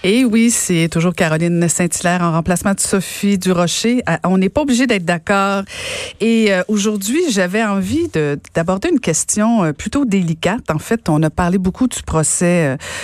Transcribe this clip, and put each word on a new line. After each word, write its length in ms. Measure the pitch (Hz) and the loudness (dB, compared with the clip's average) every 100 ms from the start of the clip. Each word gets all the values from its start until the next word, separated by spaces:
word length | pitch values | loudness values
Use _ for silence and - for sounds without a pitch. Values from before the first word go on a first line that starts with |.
Et 220 | 185 233 | 2 2
oui, 260 | 254 226 233 | 4 4 2
c'est 380 | 226 - 170 165 | 2 0 0 2
toujours 260 | 165 175 | 0 0
Caroline 540 | 170 170 156 170 170 170 | 0 0 2 0 2 0
Saint-Hilaire 540 | - 175 - 175 175 | 0 -2 0 0 0
en 100 | 175 | 2
remplacement 420 | 160 170 175 202 | 0 0 0 0
de 60 | 196 | -2
Sophie 580 | - 196 - - 202 202 | -2 -2 -4 -4 0 0
Durocher. 640 | 185 175 175 - 226 247 - | 0 0 0 0 0 0 0
Ah, 100 | 165 | -2
on 140 | 175 190 | 2 2
n'est 100 | 190 | 2
pas 140 | 285 | 0
obligé 260 | 294 240 262 | 0 2 2
d'être 160 | 208 | 0
d'accord. 600 | 170 170 - 202 196 196 196 - - - - - | 0 -4 0 0 2 -2 -6 -12 -10 -10 -12 -2
Et, 320 | 226 226 214 | 0 2 4
euh, 80 | 185 180 | 2 0
aujourd'hui, 500 | 214 208 214 196 294 349 | 0 0 -2 -2 0 0
j'avais 300 | 202 180 208 | 0 0 0
envie 460 | 220 196 185 285 339 | -2 -2 -2 -2 -2
de, 240 | 160 147 143 - 170 | -2 -2 -4 -4 -4
d'aborder 320 | 165 190 339 | -2 -2 0
une 80 | 311 | 0
question, 640 | - 160 - 214 220 233 165 | 0 -2 -2 0 2 2 0
euh, 80 | |
plutôt 320 | 143 208 285 262 | -2 -4 -2 0
délicate. 680 | 196 170 160 170 220 - | 0 0 -2 -2 -2 -2
En 60 | 156 | -4
fait, 300 | - 226 - | -2 -2 0
on 120 | 156 | 2
a 80 | 156 | 2
parlé 280 | - 175 190 | 0 0 0
beaucoup 320 | 185 - 254 | -2 0 -2
du 120 | - | -2
procès, 640 | - 160 147 - 175 175 147 | -2 -2 0 0 2 2 0
euh, 120 | 131 - - | -2 -8 -12